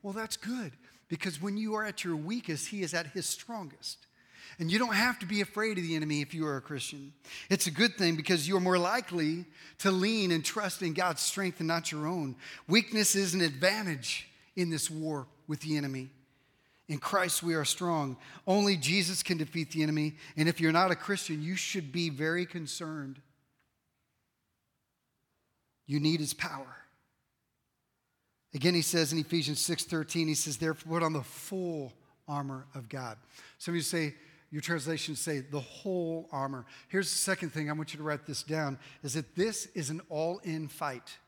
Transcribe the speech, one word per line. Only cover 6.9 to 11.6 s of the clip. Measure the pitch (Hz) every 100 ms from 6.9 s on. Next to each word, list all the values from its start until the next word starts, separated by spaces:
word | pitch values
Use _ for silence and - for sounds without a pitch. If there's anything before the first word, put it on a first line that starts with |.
| 143 139 - - - -
It's | 196 175
a |
good | 151 226 -
thing | 175 160
because | 151 175 147
you | 196
are |
more | 180 180
likely | 175 240 - 175 156 165 180 - - -
to | 202
lean | 185 196 226 190
and | 160
trust | - 214 202 -
in | 180
God's | 147 180 151
strength | - - 190
and | -